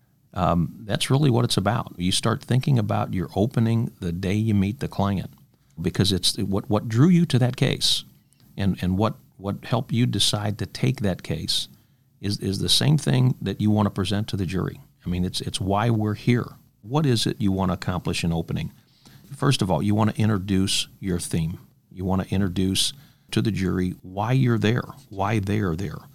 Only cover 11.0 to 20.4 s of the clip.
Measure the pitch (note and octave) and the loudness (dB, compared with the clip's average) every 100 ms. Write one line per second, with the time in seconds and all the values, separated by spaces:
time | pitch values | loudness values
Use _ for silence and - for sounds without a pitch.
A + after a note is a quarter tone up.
11 | G#2 F2 - D#2+ - - - - _ _ | -2 -2 -4 -6 -2 -4 -4 -12 _ _
12 | _ _ G2 G2+ G2 G2 F2+ - C3 D3+ | _ _ -6 -4 -2 -2 2 2 4 4
13 | C#3+ C3 B2+ - G2+ - G#2 G#2+ G2+ - | 4 2 2 0 -4 0 2 4 2 0
14 | F#2 G#2 A2 F#2 E2+ F#2 F#2+ - - _ | -2 -2 -2 -4 -2 -2 -4 -6 -16 _
15 | - F2+ F#2 - - - F#2+ G2 A#2+ A2+ | -4 -2 -2 -4 -6 -4 0 2 2 2
16 | G#2+ G#2 - A#2+ - - _ _ G#2 C#3+ | 0 -2 0 0 0 -12 _ _ -4 0
17 | D3 A2+ - - G2+ F#2+ F#2 F2 - F2+ | 2 2 0 0 0 2 0 -2 -2 -4
18 | F2+ E2+ F2 E2 D#2+ - D#2+ - _ _ | -2 -2 0 -2 -2 -4 -6 -10 _ _
19 | - - - C#3 C#3 C3+ F#2 - G#2 G#2 | -20 -20 -18 -2 0 2 2 0 2 2
20 | A2 - G#2+ G#2 | 2 2 0 0